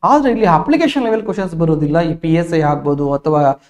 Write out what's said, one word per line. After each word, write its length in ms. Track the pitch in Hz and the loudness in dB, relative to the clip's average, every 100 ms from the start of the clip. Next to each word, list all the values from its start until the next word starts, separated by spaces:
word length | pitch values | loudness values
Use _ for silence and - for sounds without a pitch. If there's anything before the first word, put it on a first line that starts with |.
ಆದ್ರೆ 280 | 175 285 269 | 0 2 2
ಇಲ್ಲಿ 140 | 226 214 | 0 2
application 580 | 262 269 320 320 285 | 2 2 0 0 0
level 180 | 233 220 | -2 -2
questions 340 | 214 190 190 165 | -4 -6 -6 -2
ಬರೋದಿಲ್ಲ. 460 | 165 151 147 156 | 0 0 0 0
ಈ 120 | 170 | 0
ಪಿ 200 | 165 165 | -2 0
ಎಸ್ 200 | 165 170 | 0 0
ಐ 80 | 165 | 0
ಆಗ್ಬೋದು 520 | 151 147 143 143 143 | 0 -2 -2 -2 -2
ಅಥವಾ, 480 | 139 156 151 143 135 _ | -2 0 2 2 0 _